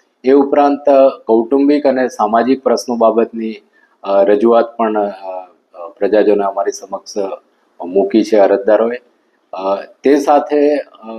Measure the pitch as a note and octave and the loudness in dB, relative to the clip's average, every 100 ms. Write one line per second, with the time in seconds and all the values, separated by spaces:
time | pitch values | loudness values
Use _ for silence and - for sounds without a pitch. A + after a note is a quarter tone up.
0 | _ _ B2+ C#3+ C#3 D3 C#3+ C#3 C#3+ C3+ | _ _ 0 2 2 2 0 0 2 4
1 | C3+ - - A2+ A2+ C#3 C#3 D3 C#3+ B2+ | 4 0 -2 0 0 0 2 2 0 0
2 | B2 - G#2+ A#2 A#2+ C3 A#2 A2+ - A#2 | -2 -2 -2 0 0 0 0 -2 -2 0
3 | A2+ A2 A2 A2+ A2 G#2 _ _ _ _ | 0 2 -2 -6 -10 -12 _ _ _ _
4 | - G2 G2 G#2 A2+ A#2 A#2 - A2+ G#2+ | -2 0 2 2 2 2 0 -4 -4 -2
5 | G2+ F#2+ F#2+ F#2 F2+ _ _ F2+ E2+ - | -4 -8 -14 -14 -16 _ _ -20 -16 -6
6 | G2 G#2 G2+ G2+ G2 F#2+ G2 - F#2+ G2 | 0 2 2 2 -2 -4 -6 -8 -12 -14
7 | - G#2+ F#2+ - _ _ _ - F2 F#2+ | -12 -8 -8 -10 _ _ _ -16 -4 -2
8 | F#2+ A2 G#2 G#2+ G2 G2 G2+ G#2 A#2 B2 | 0 0 2 2 4 2 2 0 0 -4
9 | _ _ _ _ - F2+ F#2+ G2 - _ | _ _ _ _ -18 -10 -6 -6 -8 _
10 | C3 D3 C#3+ C#3+ - D3 D3 D3 - - | 2 2 4 0 2 0 2 0 -6 -16
11 | A2 | -16